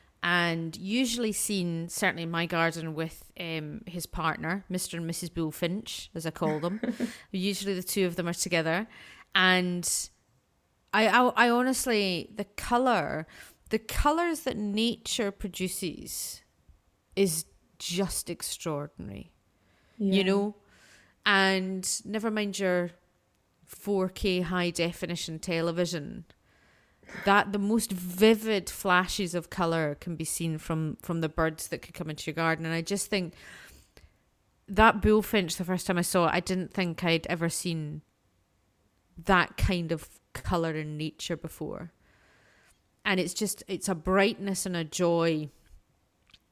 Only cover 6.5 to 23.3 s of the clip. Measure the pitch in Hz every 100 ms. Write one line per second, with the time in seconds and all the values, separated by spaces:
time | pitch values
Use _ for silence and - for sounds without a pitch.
6.5 | 151 170 208 233 226 233 - - 185 190
7.5 | 190 202 185 180 202 185 180 170 175 180
8.5 | 170 160 170 220 - - - - 190 185
9.5 | 185 180 175 170 - - _ _ _ _
10.5 | _ _ _ _ 202 220 220 247 233 240
11.5 | 240 254 254 262 220 196 170 - 214 202
12.5 | - - 240 262 214 147 156 160 - -
13.5 | - - 220 - - 294 320 349 320 -
14.5 | - 208 208 233 - - - 202 196 196
15.5 | - 185 - 175 - - - - - _
16.5 | _ _ - _ _ _ - 196 156 -
17.5 | _ _ - - 175 196 - - 170 -
18.5 | - 170 147 147 - - 98 170 _ _
19.5 | _ _ _ _ - 202 190 190 196 202
20.5 | 208 _ _ - - _ _ 208 196 190
21.5 | 190 185 190 185 - - 214 226 214 202
22.5 | 190 190 180 175 - _ _ _